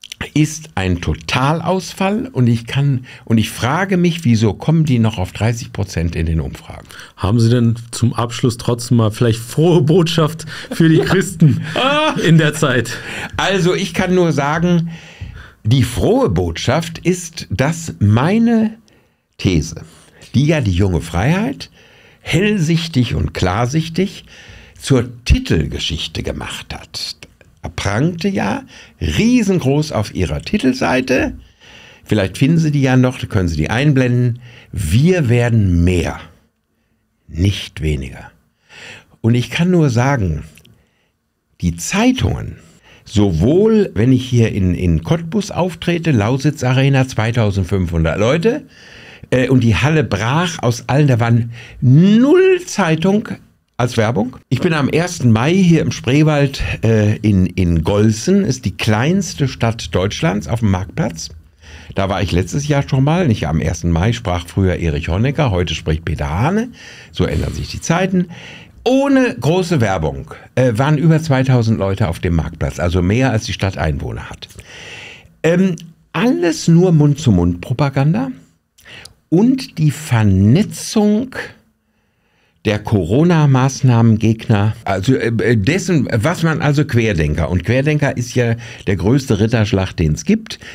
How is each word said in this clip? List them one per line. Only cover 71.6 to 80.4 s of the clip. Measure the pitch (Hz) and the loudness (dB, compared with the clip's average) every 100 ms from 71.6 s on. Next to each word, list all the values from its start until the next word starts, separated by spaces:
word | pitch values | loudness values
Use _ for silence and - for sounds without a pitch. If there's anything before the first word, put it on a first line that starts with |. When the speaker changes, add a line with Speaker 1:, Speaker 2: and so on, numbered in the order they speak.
| 113 104 | 2 0
Speaker 1:
Leute | 98 98 98 | -2 0 -2
auf | 82 | -2
dem | 92 | -2
Marktplatz, | 82 73 82 73 - | -2 -2 -4 -6 -2
also | 87 90 | -2 0
mehr | 90 113 131 | 2 2 0
als | 110 | -2
die | - | -4
Stadt | 98 95 - | -4 -4 -2
Einwohner | 80 69 - 55 - | -4 -4 -6 -10 -12
hat. | - - - - - - - - - - _ | -16 -18 -20 -20 -20 -20 -18 -20 -20 -20 _
Ähm, | 160 175 190 165 - - _ | 0 2 2 -2 -10 -20 _
alles | 160 233 339 349 311 - | -2 0 2 0 0 4
nur | 165 185 | 6 6
Mund-zu-Mund-Propaganda | 160 147 143 120 92 87 87 - 127 143 135 143 202 262 - _ _ _ _ - - - _ _ | 6 4 2 2 2 2 -2 -6 -2 -2 0 0 0 -4 -8 _ _ _ _ -20 -20 -20 _ _
und | 165 240 269 - - | 2 4 2 -4 0
die | 151 | 0
Vernetzung | - - 113 104 95 | 0 -2 2 4 4